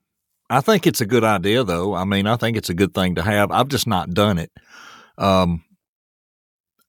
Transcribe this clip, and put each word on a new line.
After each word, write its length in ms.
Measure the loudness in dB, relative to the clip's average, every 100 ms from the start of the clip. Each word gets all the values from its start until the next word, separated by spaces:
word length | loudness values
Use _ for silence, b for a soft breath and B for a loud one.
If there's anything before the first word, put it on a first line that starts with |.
| _ _ _ _ -4
I 80 | -2
think 240 | 2 2 2
it's 140 | 0
a 60 | 0
good 160 | 2
idea, 400 | 2 0 0 0
though. 320 | 0 -2 -2
I 100 | -2
mean, 220 | -2 0 0
I 80 | -2
think 200 | -2 -4
it's 140 | -4
a 40 |
good 180 | 0 0
thing 220 | 0 -2
to 80 | -2
have. 300 | 0 0 0
I've 160 | 0 0
just 180 | -2 -2
not 240 | -4 -2
done 220 | 0 2 0
it. 140 | -4 -12 B B B B B B
Um, 460 | 2 4 2 -2 -8 _ _ _ _ _ _ _ _ _ _ _